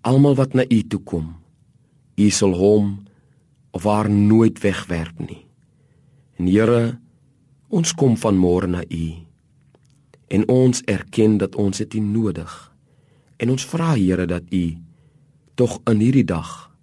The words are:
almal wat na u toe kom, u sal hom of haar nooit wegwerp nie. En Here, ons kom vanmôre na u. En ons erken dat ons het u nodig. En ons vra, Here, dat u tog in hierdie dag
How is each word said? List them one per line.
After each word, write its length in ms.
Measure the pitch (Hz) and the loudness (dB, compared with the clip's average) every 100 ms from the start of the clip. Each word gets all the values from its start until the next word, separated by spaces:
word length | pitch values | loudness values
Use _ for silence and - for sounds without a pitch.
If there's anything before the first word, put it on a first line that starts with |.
almal 340 | 117 131 143 | 2 4 4
wat 200 | 135 135 | 4 2
na 100 | 127 127 | 0 2
u 140 | 117 | 0
toe 180 | - 101 | 0 -6
kom, 340 | - 85 80 82 _ _ _ _ _ _ _ - | -6 -8 -8 -12 _ _ _ _ _ _ _ 0
u 140 | 104 | 0
sal 220 | - 101 | 2 0
hom 520 | 90 98 107 104 101 - _ _ _ _ _ _ | 2 4 4 2 -6 -16 _ _ _ _ _ _
of 140 | - | -6
haar 260 | 104 104 107 | -2 0 2
nooit 500 | 101 104 110 113 - | 2 4 4 4 2
wegwerp 580 | 101 92 - 85 82 - | -4 -4 -6 -8 -8 -10
nie. 280 | 82 - _ _ _ _ _ _ _ _ _ _ | -14 -14 _ _ _ _ _ _ _ _ _ _
En 80 | 90 | 0
Here, 520 | 98 113 120 117 117 _ _ _ _ _ _ _ | 2 4 2 0 -6 _ _ _ _ _ _ _
ons 260 | 208 165 | -4 -2
kom 220 | - 135 117 | 0 0 2
vanmôre 500 | 113 95 90 90 90 | 0 2 2 2 -2
na 120 | 90 85 | -6 -6
u. 180 | 82 82 82 82 _ _ _ _ _ _ _ _ _ _ | -8 -8 -10 -20 _ _ _ _ _ _ _ _ _ _
En 160 | 95 107 | -2 0
ons 340 | 127 127 123 - | 2 2 0 -2
erken 520 | 98 - - 107 107 | -4 -4 0 2 2
dat 160 | 95 - | -2 -4
ons 200 | 101 95 | -4 -4
het 160 | 107 | -8
u 60 | 107 | -6
nodig. 500 | 104 110 110 82 82 - - _ _ _ _ _ _ _ | -4 -2 -4 -6 -12 -18 -20 _ _ _ _ _ _ _
En 140 | 117 | -2
ons 160 | 131 - | -2 -4
vra, 280 | 170 165 | -4 0
Here, 320 | 135 92 92 90 | 2 2 0 -2
dat 240 | 87 87 | -4 -4
u 140 | 95 85 82 - _ _ _ _ _ _ | -4 -4 -6 -16 _ _ _ _ _ _
tog 260 | - 120 - - | -2 -2 -2 -2
in 120 | 110 | 2
hierdie 240 | 113 135 - | 2 2 0
dag 440 | 85 80 - - _ | -2 -6 -16 -20 _